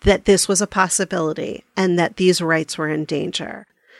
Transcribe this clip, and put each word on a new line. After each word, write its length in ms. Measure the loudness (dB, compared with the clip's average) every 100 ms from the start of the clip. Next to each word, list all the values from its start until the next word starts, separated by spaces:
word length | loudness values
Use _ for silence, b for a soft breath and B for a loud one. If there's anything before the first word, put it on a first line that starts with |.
that 240 | 2 4 4
this 220 | 2 2
was 140 | 0
a 60 | 0
possibility 960 | 0 0 0 -2 -2 -2 -4 -6 -10 -8 -2
and 220 | 0 2
that 180 | 0 2
these 240 | 2 2
rights 340 | 0 -2 -2 -6
were 140 | -4
in 160 | -4 -4
danger. 600 | -4 -4 -6 -10 -14 -18 b b